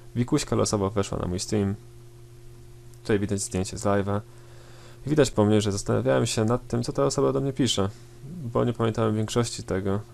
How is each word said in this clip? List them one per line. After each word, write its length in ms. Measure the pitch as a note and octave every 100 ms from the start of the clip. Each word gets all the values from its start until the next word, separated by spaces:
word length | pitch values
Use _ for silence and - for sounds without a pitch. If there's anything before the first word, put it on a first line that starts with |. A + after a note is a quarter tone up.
| - A#2
wikuśka 400 | B2 D3+ - A2
losowo 340 | G#2+ G#2+ G2
weszła 280 | G#2 G2 G2
na 100 | F2
mój 120 | F2+
stream. 360 | - G#2+ G2 G2+ - - - - - - - - - - - -
Tutaj 180 | - G#2+
widać 220 | G2 G2
zdjęcie 360 | - F#2 F#2 F#2+
z 60 |
live'a. 380 | G#2 G2+ G2 G2+ - - - - - - - - C#3
Widać 260 | D3+ B2+
po 140 | - G#2
mnie, 160 | G#2+
że 100 | G#2
zastanawiałem 540 | G2 - A2 B2 C3 A#2+
się 200 | - A2
nad 220 | A#2+ -
tym, 160 | A#2+
co 100 | B2
ta 120 | - C#3
osoba 260 | C#3 C3+
do 80 | C3+
mnie 120 | C#3
pisze, 360 | C3+ A#2+ - G2 - - - - F3+
bo 220 | A#2+ A#2+ A#2+
nie 80 |
pamiętałem 420 | A#2 A2+ A2 A2+ G#2+
większości 480 | G#2+ A#2+ A#2 -
tego, 360 | - F#2 F#2+ G2+ -